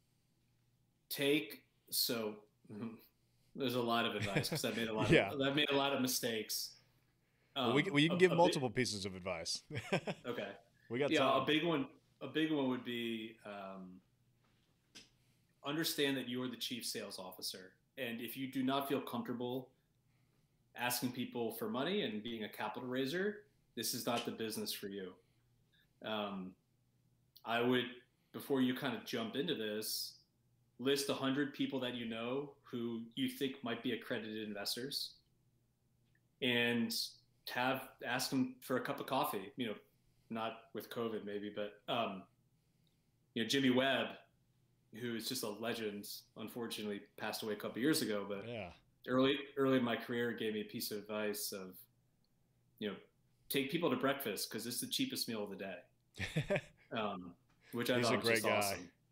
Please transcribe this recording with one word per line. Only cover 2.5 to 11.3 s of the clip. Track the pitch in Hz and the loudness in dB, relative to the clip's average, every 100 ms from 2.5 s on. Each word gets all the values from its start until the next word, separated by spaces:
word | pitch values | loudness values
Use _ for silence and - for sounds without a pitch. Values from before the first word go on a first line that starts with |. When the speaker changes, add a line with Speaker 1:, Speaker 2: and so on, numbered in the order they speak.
| _ - | _ -14
Speaker 1:
<laughs> | 104 113 113 - _ _ _ _ - | -8 -8 -10 -18 _ _ _ _ -4
there's | 135 123 | 0 0
a | |
lot | 120 117 113 | 2 2 2
of | 104 | 0
advice | 104 98 - | 0 0 0
'cause | 160 120 | -2 -2
I've | 107 | -2
made | 113 | -2
a | |
lot | 107 107 | 2 6
Speaker 2:
<laughs> | |
Yeah. | 156 101 | 6 6
Speaker 1:
of, | 139 | 2
I've | 135 139 | 0 2
made | 147 | 2
a | 139 | 2
lot | 139 | 2
of | 135 | 2
mistakes. | 127 - 123 113 107 - - - _ _ _ _ _ _ _ - | 0 0 0 -2 -2 -4 -6 -10 _ _ _ _ _ _ _ 0
Speaker 2:
Well, | 120 | 4
we, | 127 | 4
Speaker 1:
Um, | 147 | 4
Speaker 2:
we | 143 156 | 6 6
can | 175 | 8
Speaker 1:
a, | |
Speaker 2:
give | 185 | 6
Speaker 1:
a | 170 | 8
big | |
Speaker 2:
multiple | 175 165 127 | 8 6 2
pieces | 110 113 104 98 | 2 0 0 -4
of | 92 | -4
advice. | 92 87 85 - - 151 - | -4 -4 -4 -6 -6 -8 -2
<laughs> | 190 - 180 127 | -2 -2 -8 -6
Speaker 1:
Okay. | 113 101 101 - _ - | -4 -6 -8 -18 _ -6
Speaker 2:
We | 120 | 0
got | 143 | 2
Speaker 1:
Yeah, | 151 | 4
Speaker 2:
time. | 131 | 6